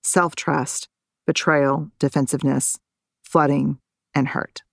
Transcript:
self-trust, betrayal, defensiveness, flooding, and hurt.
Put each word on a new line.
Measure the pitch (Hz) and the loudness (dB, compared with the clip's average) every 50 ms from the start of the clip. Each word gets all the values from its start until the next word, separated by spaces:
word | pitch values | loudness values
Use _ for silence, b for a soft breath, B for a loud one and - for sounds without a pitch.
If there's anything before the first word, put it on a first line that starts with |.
self-trust, | - - - 185 175 170 - - - - 147 151 123 - - - - _ _ _ _ _ _ _ _ | -4 2 2 2 2 2 -4 -6 -4 -2 -2 -2 -2 -4 -6 -10 -10 _ _ _ _ _ _ _ _
betrayal, | - 156 - - 175 156 147 143 135 139 151 151 - _ _ | -2 -2 0 2 2 4 4 4 2 2 -2 -4 -8 _ _
defensiveness, | - 139 - 147 - - - 135 - 135 139 - - - - - _ _ _ _ _ _ _ _ | -2 0 2 0 0 0 -2 -2 0 0 0 0 -2 -2 -6 -8 _ _ _ _ _ _ _ _
flooding, | _ - - 170 151 143 143 143 139 143 139 - _ _ _ _ _ _ - | _ 0 2 2 4 4 2 0 0 -2 -4 -6 _ _ _ _ _ _ -2
and | 143 131 135 | -2 -2 -2
hurt. | - - - - _ - _ _ | -4 -6 -8 -8 _ -20 _ _